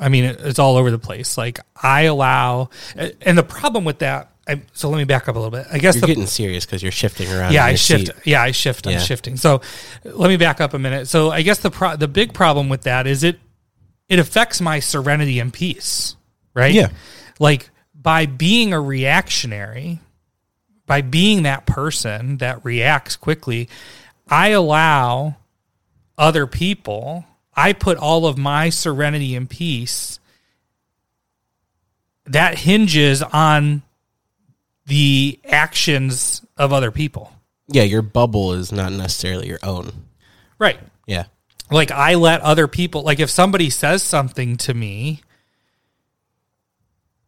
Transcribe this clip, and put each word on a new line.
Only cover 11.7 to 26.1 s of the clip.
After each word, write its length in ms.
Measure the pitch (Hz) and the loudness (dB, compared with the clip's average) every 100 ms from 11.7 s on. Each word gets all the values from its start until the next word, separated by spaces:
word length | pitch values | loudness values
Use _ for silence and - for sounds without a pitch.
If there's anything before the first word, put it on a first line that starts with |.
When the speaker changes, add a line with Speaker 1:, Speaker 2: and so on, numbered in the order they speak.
Speaker 1:
pro-, 260 | - 185 156 | -2 -4 -2
the 120 | 147 | -2
big 260 | 139 214 - | -2 -2 2
problem 340 | 175 143 139 | 2 2 0
with 140 | 135 | -2
that 240 | 131 127 131 | -2 -2 0
is 180 | 139 170 | 0 0
it, 140 | 175 _ _ _ _ _ _ - | -2 _ _ _ _ _ _ 0
it 80 | 185 | 2
affects 420 | 156 220 233 - | 2 2 0 0
my 200 | 170 151 | -2 -2
serenity 580 | - 151 135 147 147 123 | -4 -4 0 0 0 0
and 120 | 120 | -4
peace, 640 | - 180 - - - - - _ _ _ | -4 -6 -6 -6 -6 -6 -10 _ _ _
right? 220 | 123 131 202 | 0 4 4
Speaker 2:
Yeah. 140 | 131 - - - - - | 4 0 -16 -20 -20 0
Speaker 1:
Like, 320 | 151 143 - _ _ 151 | 2 2 -2 _ _ -6
by 320 | 151 160 156 | 0 0 0
being 480 | 131 160 233 220 170 | -2 2 2 2 -2
a 60 | |
reactionary, 1160 | 139 135 131 165 185 - 123 104 101 117 151 165 - _ _ _ _ _ _ _ - | -2 -2 0 0 0 -4 -6 -8 -10 -12 -10 -10 -14 _ _ _ _ _ _ _ -4
by 160 | 139 | -2
being 440 | 131 156 202 208 151 | 0 2 4 4 2
that 200 | 135 - | -2 -2
person 720 | - 147 - 117 107 123 139 | -4 -4 -4 -6 -6 -6 -4
that 260 | 127 127 127 | -6 -6 -4
reacts 500 | 120 120 147 - - | 0 2 2 0 -8
quickly, 540 | - 156 - 117 120 - - - - _ - | -4 -4 -4 -6 -6 -14 -20 -20 -20 _ 0
I 200 | 147 196 | 4 4
allow 880 | 208 165 151 160 147 123 123 151 143 _ _ _ _ _ _ _ | 4 4 4 4 4 2 -2 -4 -8 _ _ _ _ _ _ _